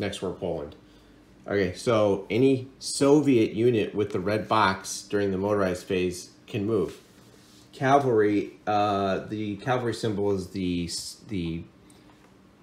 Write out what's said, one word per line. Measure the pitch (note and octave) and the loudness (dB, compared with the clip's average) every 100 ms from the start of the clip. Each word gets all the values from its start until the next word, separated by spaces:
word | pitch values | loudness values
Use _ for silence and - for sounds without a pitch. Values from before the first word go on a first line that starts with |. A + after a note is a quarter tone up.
Next | G2+ - | -8 -6
War | F#2+ | -8
Poland. | F2 F#2+ E2 D2 - - - - - - - - | -6 -6 -6 -8 -14 -20 -20 -20 -20 -20 -20 -4
Okay, | G2+ F#2 F2+ | 0 0 -2
so | - A2 G#2 F#2+ - | 0 4 4 2 0
any | G#2+ C3+ C3 - - | 2 4 2 -2 -12
Soviet | - - C#3 D3 C#3 B2 G#2 | -10 0 6 6 6 4 4
unit | F#2 A#2+ A#2 F#2+ | 2 2 2 0
with | G2 G#2 | -2 -2
the | G#2 | -2
red | F2+ G#2+ F#2+ | -2 -2 0
box | A2 G2+ F#2+ - - | 2 2 0 -6 -12
during | - G2+ G2+ | -6 -2 0
the | F#2+ | 0
motorized | G2 G#2 F#2+ F2+ - | 0 0 0 -2 -2
phase | F#2+ F2+ F2 - - - | -2 0 -4 -12 -20 -10
can | A2+ G2+ | -6 -2
move. | G#2+ D#2 - - - - - - - - | 0 -2 -6 -20 -20 -20 -20 -20 -20 -20
Cavalry, | - C3+ C#3+ C3 A2 G#2 G#2 G2 - - | -4 2 4 4 2 4 2 -2 -8 -4
uh, | G#2 G#2 G2 G2 F#2 | 0 0 0 0 -2
the | - G#2+ G#2+ G2 | -4 -6 -6 -6
cavalry | - - A#2 | -4 -2 -2
symbol | G#2 A2+ G2 G2+ G2 | -4 -4 -2 -2 -2
is | F2+ | -4
the | G2+ F2+ F2 E2+ | -6 -4 -2 -4
s-, | - - - - | -8 -10 -16 -10
the | G2+ E2+ E2 - - - - - _ - - _ _ | -6 -6 -6 -10 -20 -20 -20 -20 _ -20 -20 _ _